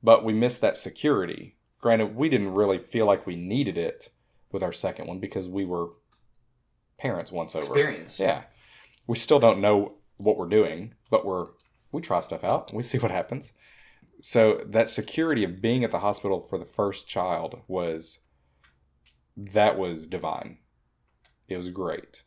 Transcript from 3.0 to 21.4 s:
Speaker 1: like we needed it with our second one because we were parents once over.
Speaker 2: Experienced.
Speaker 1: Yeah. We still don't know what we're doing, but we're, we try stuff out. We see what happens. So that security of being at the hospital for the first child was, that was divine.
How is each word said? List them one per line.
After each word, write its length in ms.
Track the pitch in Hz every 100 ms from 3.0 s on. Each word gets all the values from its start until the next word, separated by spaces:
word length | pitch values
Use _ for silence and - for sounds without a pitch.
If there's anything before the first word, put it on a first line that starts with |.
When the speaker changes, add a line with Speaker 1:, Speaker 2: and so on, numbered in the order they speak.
| 107
Speaker 1:
like 200 | 98 -
we 80 | 87
needed 420 | 90 120 123 85
it 320 | 82 - - _ _ _ _
with 120 | 98
our 100 | 90
second 340 | 85 95 90 87
one 120 | 90
because 280 | 101 101 92
we 180 | 95 92
were 240 | 87 85 - _ _ _ _ _ _ _ _ _ _
parents 340 | 131 92 80
once 240 | 87 82 80
over. 100 | 71
Speaker 2:
Experienced. 540 | 143 143 - 82 -
Speaker 1:
Yeah. 240 | 95 - - _ _ - _ _ -
We 100 | 117
still 220 | - 147
don't 200 | 117 98
know 340 | 101 104 101 - _ _
what 200 | 104 104
we're 100 | 87
doing, 440 | 107 87 82 110 _ _
but 160 | - 101
we're, 220 | 92 82 _ _ _ _
we 100 | 90
try 180 | 82 90
stuff 220 | - 82
out. 280 | 90 123 -
We 100 | 107
see 140 | 123 123
what 120 | 110
happens. 420 | 92 - 135 - _ _ _ - _ - _
So 400 | - 120 110 - -
that 200 | 107 113
security 540 | - - - 165 135
of 180 | 95 92
being 220 | 113 127
at 80 | 117
the 80 | -
hospital 420 | 101 101 101 92
for 180 | - 90
the 60 | -
first 420 | - 101 92 -
child 520 | - 90 82 82 - -
was, 520 | 92 87 80 80 - _ _ _ _ _ _ _ _ _ _ _ -
that 420 | 101 101 104 95
was 280 | 90 82 80
divine. 520 | 87 82 - - - _ _ _ _ _ _ _ _